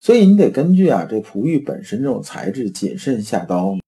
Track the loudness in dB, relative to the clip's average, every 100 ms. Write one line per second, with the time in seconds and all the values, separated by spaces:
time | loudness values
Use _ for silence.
0 | 4 6 8 6 4 2 2 4 4 2
1 | -2 -6 -6 -6 -2 -2 -4 -12 -8 -6
2 | -4 -4 -8 -10 -8 -6 -8 -6 -8 -6
3 | -4 -4 -4 -6 -4 -4 -2 -4